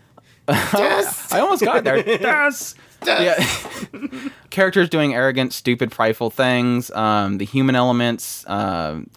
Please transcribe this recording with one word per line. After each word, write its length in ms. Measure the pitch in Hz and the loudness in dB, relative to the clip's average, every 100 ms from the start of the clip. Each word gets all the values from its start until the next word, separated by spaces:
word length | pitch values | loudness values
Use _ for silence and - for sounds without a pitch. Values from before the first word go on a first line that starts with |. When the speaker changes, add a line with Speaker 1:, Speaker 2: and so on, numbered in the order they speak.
| _ - _ _ - | _ -20 _ _ -2
Speaker 1:
<laughs> 0 | |
Speaker 2:
Des! 640 | - - 202 196 196 196 - - | 0 0 0 2 2 -2 -4 -2
Speaker 1:
I 80 | 180 | 0
almost 240 | 294 403 | 2 2
got 200 | 214 - | 2 2
there. 180 | 240 - | 2 0
Speaker 2:
<laughs> 0 | |
Speaker 1:
Des! 140 | 214 226 | 0 -2
Speaker 2:
Des! 1080 | 247 302 294 - - - - _ - - | 0 2 2 0 -10 -16 -20 _ -2 2
Speaker 1:
Yeah. 220 | 175 165 123 - - - - | 2 2 0 -4 -8 -12 -12
<laughs> 560 | - 277 262 254 - - | -10 -10 -10 -12 -14 -10
Characters 400 | - 190 196 175 | 0 2 4 2
doing 240 | 160 147 | 2 2
arrogant, 400 | 120 131 131 127 | 2 0 2 -2
stupid, 380 | - - 120 117 | -2 -2 0 0
prideful 380 | - 113 110 117 | 0 0 2 -4
things. 600 | - 127 123 123 123 120 | 0 2 2 2 0 -2
Um, 460 | - 107 107 98 101 | -2 0 2 0 -2
the 80 | 101 | -2
human 300 | 135 135 127 | 0 2 4
elements. 680 | 123 120 120 117 - - - | 2 2 0 -2 -8 -14 -6
Um, 600 | 101 101 87 78 78 - | -4 -2 -2 -4 -6 -12